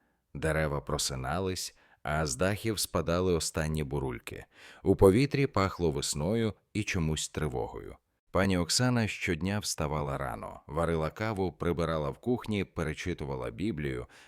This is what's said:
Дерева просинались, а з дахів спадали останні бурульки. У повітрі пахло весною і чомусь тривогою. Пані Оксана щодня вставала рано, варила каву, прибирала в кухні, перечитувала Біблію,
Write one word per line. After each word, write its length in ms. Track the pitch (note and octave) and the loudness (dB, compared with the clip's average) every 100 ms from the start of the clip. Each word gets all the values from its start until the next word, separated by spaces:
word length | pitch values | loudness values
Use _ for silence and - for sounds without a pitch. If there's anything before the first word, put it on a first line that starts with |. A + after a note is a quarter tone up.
| _ _ _ | _ _ _
Дерева 480 | C#2+ D#2+ D#2 D2+ C#2+ | -4 0 2 0 -2
просинались, 920 | - D2 - C2+ B1+ E2+ F#2+ F#2 - - _ _ | -2 -2 -2 -4 -4 -2 -2 -4 -8 -12 _ _
а 220 | - D2+ D#2 | -2 0 0
з 100 | B2 | 0
дахів 440 | F#2 G#2 A2+ G2 | 0 0 -2 -2
спадали 540 | - F2+ D#2 F2 F#2 | -2 -2 0 2 2
останні 500 | E2 - E2+ D#2 D#2 | 2 0 -2 0 0
бурульки. 640 | C#2 C#2+ C2+ A#1+ - - - - - - | -2 -2 -4 -6 -10 -14 -16 -20 -20 -4
У 120 | F#2 F#2+ | 2 8
повітрі 520 | G2 G#2 C#3 C#3 C#3 | 8 8 4 2 0
пахло 440 | G2+ F#2+ - E2 | 2 0 2 0
весною 600 | C#2 - C#2+ E2 A2+ A2 - _ | 2 -2 -2 0 0 0 -4 _
і 100 | G#2 | -6
чомусь 460 | G#2 F#2+ D#2 D#2 - | -2 0 0 0 -4
тривогою. 640 | - D2 B1+ A1 A1+ G1+ - _ _ _ | -4 -2 -2 -6 -8 -12 -16 _ _ _
Пані 260 | F2+ G2 F2+ | 2 4 2
Оксана 500 | E2 - B2+ B2 G#2+ | 2 2 4 2 0
щодня 520 | - - D#2+ F#2 G#2 | -2 -2 0 0 -2
вставала 580 | - - D2+ D2+ C#2+ C2+ | -4 -2 -2 -2 -2 -4
рано, 420 | C2+ A1+ - - - | -4 -6 -10 -14 -6
варила 420 | D2 E2 E2 D#2 | -2 2 2 0
каву, 420 | - A2 G2 F2+ | -2 -4 -2 -2
прибирала 580 | - E2+ E2+ D#2+ D#2+ C#2+ | -2 -2 0 0 0 -2
в 80 | C2+ | -4
кухні, 460 | A#2+ A#2+ - G#2 | -2 -2 0 -2
перечитувала 880 | F2+ - D#2 D2+ F#2 E2+ C#2+ C2+ A#1+ | -2 -2 -4 -2 -4 -4 -4 -6 -6
Біблію, 540 | A1+ G2+ D2+ C#2+ B1 A#1+ - | -4 -4 -2 -4 -4 -8 -16